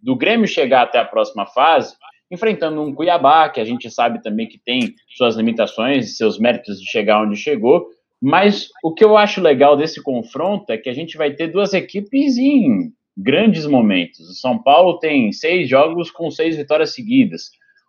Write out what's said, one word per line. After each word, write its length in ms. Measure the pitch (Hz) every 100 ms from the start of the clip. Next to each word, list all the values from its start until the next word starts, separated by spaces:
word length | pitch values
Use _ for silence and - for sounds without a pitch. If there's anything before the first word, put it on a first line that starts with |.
do 140 | 117 127
Grêmio 320 | 156 233 196
chegar 360 | - 131 131
até 160 | 120 120
a 60 | 107
próxima 400 | 110 107 104 98
fase, 500 | 120 151 151 107 - - _ -
enfrentando 500 | 180 220 196 160 151
um 120 | 151 135
Cuiabá, 540 | 170 170 139 160 151
que 100 | 127
a 60 | 110
gente 240 | 120 117
sabe 320 | - 120 113
também 260 | 110 107 113
que 100 | -
tem 380 | - 127 110 - _ -
suas 180 | 120 110
limitações, 800 | 113 113 104 - 123 139 107 -
seus 240 | 110 98
méritos 400 | 117 117 - 95
de 100 | -
chegar 320 | 117 101 107
onde 140 | 107 104
chegou, 540 | 151 135 117 175 175 _ _ -
mas 480 | 135 170 202 202 - _
o 120 | 160
que 100 | 160
eu 140 | 214 208
acho 240 | 208 196
legal 340 | 170 135 143 139
desse 260 | 156 -
confronto 680 | 143 123 113 135 180 202 -
é 60 | 110
que 100 | 131
a 60 |
gente 240 | 123 165 156
vai 160 | 147
ter 140 | 139 165
duas 260 | 175 196
equipes 640 | 190 135 202 202 269 294 240
em 560 | 269 285 160 98 82 - _ -
grandes 480 | 95 151 220 160 147
momentos. 560 | 135 107 92 85 _ 82
O 40 |
São 240 | - 127 117
Paulo 400 | 135 151 180 170
tem 360 | 156 143 107
seis 340 | - 156 180 135
jogos 420 | 131 160 170 165
com 220 | - 160
seis 240 | 143 165 156
vitórias 380 | 143 156 156
seguidas. 580 | - 110 131 101 82 - _ _ _